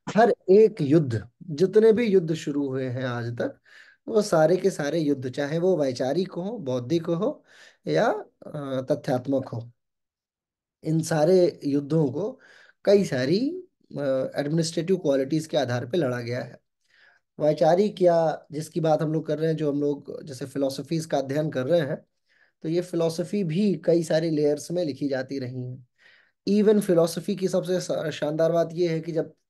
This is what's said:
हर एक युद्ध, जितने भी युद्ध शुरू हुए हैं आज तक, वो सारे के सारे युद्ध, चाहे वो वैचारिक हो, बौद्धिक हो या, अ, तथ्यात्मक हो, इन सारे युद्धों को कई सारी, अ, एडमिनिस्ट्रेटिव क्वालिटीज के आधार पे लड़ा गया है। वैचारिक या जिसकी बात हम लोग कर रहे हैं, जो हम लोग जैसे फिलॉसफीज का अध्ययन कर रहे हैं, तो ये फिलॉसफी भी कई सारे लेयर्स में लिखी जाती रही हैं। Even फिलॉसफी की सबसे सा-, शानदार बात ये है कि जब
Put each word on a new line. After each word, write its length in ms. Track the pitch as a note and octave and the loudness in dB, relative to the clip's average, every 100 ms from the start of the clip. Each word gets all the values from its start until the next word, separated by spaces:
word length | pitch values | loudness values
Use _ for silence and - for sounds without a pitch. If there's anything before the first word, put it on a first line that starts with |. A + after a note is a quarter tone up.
| - G3+ | -4 4
हर 180 | A#3 - - | 4 4 4
एक 300 | G3+ A3 G#3+ | 6 6 4
युद्ध, 480 | C#3+ D#3+ C3+ A2 - - | 4 4 4 -2 -6 -18
जितने 500 | - D3 F#3 G#3+ A3 | -8 -2 2 6 6
भी 140 | G#3+ A#3 | 4 4
युद्ध 280 | F#3+ E3 | 2 2
शुरू 340 | D#3+ - C#3+ C#3 | -4 -4 -2 -2
हुए 200 | C3 C3 | -2 -4
हैं 160 | B2+ | -4
आज 340 | B2+ A#2+ A#2+ A#2 | -4 -4 -6 -6
तक, 220 | C#4 - _ - - _ - | -6 -8 _ -20 -20 _ -2
वो 140 | A3 | 0
सारे 340 | G#3 E3 D#3 F3+ | 2 4 4 4
के 140 | F#3+ | 0
सारे 280 | F3 C#3+ E3+ | -2 -4 -2
युद्ध, 320 | D3 C3+ B2+ | 0 -2 -4
चाहे 280 | C#3 C#3+ E3 | -6 -4 0
वो 180 | F#3 E3+ | 0 2
वैचारिक 560 | C3+ A#2+ C3 D#3 F#3+ | 0 -2 -2 -2 -4
हो, 260 | E3+ F#3+ A#3 | -6 -8 -8
बौद्धिक 480 | B2+ B2+ B2 E3+ E3 | -4 -4 -2 -2 -2
हो 380 | E3 A3+ D4+ _ - - _ E3 | -2 -2 -6 _ -20 -20 _ -2
या, 200 | D#3 A3+ G#4+ - _ - | 0 0 -2 -8 _ -14
अ, 360 | D3+ C#3 C3 B2+ | -10 -6 -4 -2
तथ्यात्मक 580 | D3 - B2+ C3+ C3+ - | -4 -2 -2 0 -2 -2
हो, 220 | A#2 A#2+ - _ _ _ _ _ _ _ _ _ _ | -10 -12 -18 _ _ _ _ _ _ _ _ _ _
इन 180 | D#3+ D#3+ | -2 0
सारे 580 | D#3+ D#3+ D#3 F#3 F3 - | 0 2 4 6 4 0
युद्धों 480 | C#3+ C#3+ C#3+ D#3+ C#3+ | -2 -2 0 0 0
को 280 | C#3+ G#3+ C4 - - _ _ | -2 -8 -10 -20 -20 _ _
कई 200 | - G3+ | 4 4
सारी, 640 | E3+ C3 C3 F#3+ C#4 F#4 - _ _ - | 4 -2 0 0 0 -6 -12 _ _ -6
अ, 320 | C#3 C3+ C3+ - | -2 -2 -2 -4
एडमिनिस्ट्रेटिव 600 | D3 E3 D#3+ F3 E3 F#3 | -2 0 0 -2 0 0
क्वालिटीज 500 | D3+ C3+ C3+ D#3 D#3 | 2 0 0 -2 -2
के 100 | D#3 | -2
आधार 300 | B2 B2 A#2+ | 0 -2 -2
पे 100 | E3+ | -2
लड़ा 240 | C3 B2 | 0 -2
गया 220 | A2+ B2 | -6 -6
है। 180 | C3 - _ _ _ _ _ _ _ - | -8 -14 _ _ _ _ _ _ _ -2
वैचारिक 600 | D3+ D3+ D#3+ F3+ G#3 - | 0 2 4 4 2 4
या 440 | F3 E3+ D#3+ D3+ - | 4 4 2 -2 -8
जिसकी 280 | D3 D#3 F3 | -10 -8 -2
बात 220 | D#3+ D3+ | 2 2
हम 100 | D#3 | 0
लोग 140 | D#3 D3+ | -2 -2
कर 120 | D3+ | -2
रहे 100 | D#3+ | -2
हैं, 80 | D#3 | -2
जो 160 | D3+ | -2
हम 80 | C#3+ | -2
लोग 420 | C#3+ C#3+ - - | -2 -4 -8 -14
जैसे 240 | - B2+ C3+ | -14 -12 -8
फिलॉसफीज 600 | C#3 C#3 C3+ C3+ E3 D#3 | -4 -4 -4 -6 -6 -2
का 120 | C#3+ | -4
अध्ययन 320 | C3+ C#3+ D#3 | -2 -2 -2
कर 160 | B2+ B2+ | -2 0
रहे 140 | F3 | 0
हैं, 260 | C3+ D#3 - _ _ _ _ _ | 0 -6 -12 _ _ _ _ _
तो 60 | D#3+ | -4
ये 120 | E3+ | -4
फिलॉसफी 640 | F3 E3+ E3 D#3+ E3 G#3 | -2 -2 -2 -2 -4 -2
भी 380 | E3+ D#3+ G#3 D#3+ | -2 0 0 0
कई 180 | - E3+ | 2 2
सारे 280 | D#3+ D#3+ E3 | 2 0 0
लेयर्स 400 | D3 D3 D3 - | 0 0 0 -4
में 140 | F3 | -4
लिखी 240 | D#3+ B2 C#3+ | -4 -4 -4
जाती 300 | C3 C3 C#3 | -4 -6 -8
रही 240 | B2+ B2+ | -8 -8
हैं। 260 | B2+ B2+ - _ _ _ _ _ - | -10 -12 -18 _ _ _ _ _ 0
Even 320 | G#3 G#3 G#3+ | 2 4 4
फिलॉसफी 560 | G#3 E3 E3 F3 F3+ F3+ | 4 4 2 0 -6 -4
की 120 | F#3 | -2
सबसे 320 | F3+ E3 F#3 | -2 -2 -2
सा-, 300 | - - D#3+ | -2 -4 -4
शानदार 420 | C#3+ D3 D#3 E3 | -4 -4 0 2
बात 160 | E3+ E3 | 2 0
ये 160 | E3 F3 | 0 0
है 120 | D#3+ | -2
कि 120 | E3+ | -4
जब 220 | D#3+ - - | -4 -4 -8